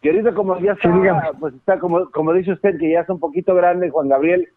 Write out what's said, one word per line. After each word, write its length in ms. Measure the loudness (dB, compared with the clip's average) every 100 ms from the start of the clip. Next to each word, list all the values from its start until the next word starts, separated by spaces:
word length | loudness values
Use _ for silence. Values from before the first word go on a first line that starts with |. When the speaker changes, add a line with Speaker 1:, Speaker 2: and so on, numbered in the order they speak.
Speaker 1:
y 80 | 0
ahorita 240 | 0 0
como 260 | -2 -2 0
ya 140 | 0
está, 180 | 0 2
Speaker 2:
Sí, 60 | 2
dígame. 220 | 2 0 -2 -6
Speaker 1:
pues 140 | -10 -8
está 240 | -2 -2
como, 300 | 0 -2 -2
como 220 | -4 0
dice 200 | 0 0
usted, 240 | -2 -2 0
que 120 | 0
ya 100 | 0
es 80 | -2
un 100 | -4
poquito 360 | -4 -4 0 2
grande 340 | 2 2 -2
Juan 200 | -2 0
Gabriel 380 | 2 2 0 -2